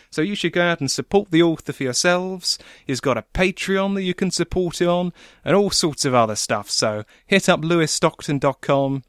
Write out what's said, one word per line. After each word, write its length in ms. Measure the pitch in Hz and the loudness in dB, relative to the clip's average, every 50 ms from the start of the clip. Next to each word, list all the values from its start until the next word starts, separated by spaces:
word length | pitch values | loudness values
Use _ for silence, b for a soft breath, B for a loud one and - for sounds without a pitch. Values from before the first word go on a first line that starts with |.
| B B | B B
So 120 | - 156 | -4 -2
you 120 | 160 202 208 | -2 -2 -2
should 200 | - - 165 - | -2 -2 -2 0
go 80 | 175 | 0
out 180 | 175 175 170 - | 0 0 0 -2
and 100 | 143 127 | -2 -4
support 400 | - - - - 202 202 208 - | -4 -4 -2 0 2 0 2 2
the 120 | 160 165 | 4 4
author 320 | 170 165 160 - - - - | 4 4 2 -2 -6 -8 -6
for 80 | - | -4
yourselves. 760 | 135 127 123 - - 180 180 180 185 190 190 180 - - - B B B B B B | -4 -4 -2 0 2 2 2 0 -2 -4 -8 -6 -4 -4 -6 B B B B B B
He's 140 | - 131 - | -6 -6 -2
got 180 | - 139 120 110 | 0 0 0 0
a 80 | - _ - | -4 _ 0
Patreon 600 | 160 185 196 190 - - 190 190 190 196 202 196 | 0 0 0 0 -2 -4 -2 0 0 0 0 -2
that 80 | 196 190 | -2 -2
you 100 | 180 175 | -4 -2
can 160 | - 196 180 | -2 -2 -2
support 500 | - - 170 - - 185 180 170 - - | -2 -2 -4 -2 -2 -2 -2 -2 -2 0
him 80 | 175 175 | 0 2
on, 240 | 180 180 180 175 B B B B B B - | 2 0 -2 -4 B B B B B B -2
and 100 | 139 170 | 2 2
all 160 | 202 202 185 | 2 2 2
sorts 360 | - - 185 156 135 - - | 0 0 0 -2 -2 -2 0
of 80 | 139 127 | 2 4
other 200 | 120 113 107 104 | 4 4 2 0
stuff. 360 | - - - 117 104 101 - | -4 -4 -2 -4 -4 -4 -4
So 340 | - - 120 110 107 107 107 b b b b | -2 -2 0 0 -2 -4 -8 b b b b
hit 200 | - 196 190 - 190 | 0 0 2 2 2
up 120 | 175 151 | 0 0
lewis 300 | 156 165 175 170 156 - | 0 0 0 2 2 0
stockton 460 | - - 175 156 - - - - 143 131 | 0 0 0 0 0 -4 -6 -4 -2 0
dot 240 | - 139 - - | 0 -2 -2 -2
com 420 | - - 139 139 139 135 135 135 b | -2 0 0 2 2 0 -2 -6 b